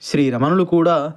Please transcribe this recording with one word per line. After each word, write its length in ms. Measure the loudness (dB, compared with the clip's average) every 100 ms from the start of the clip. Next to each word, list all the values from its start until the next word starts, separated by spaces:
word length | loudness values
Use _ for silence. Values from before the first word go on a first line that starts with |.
శ్రీ 300 | -6 -2 0
రమణులు 340 | 0 0 0
కూడా 480 | 2 2 2 0 -2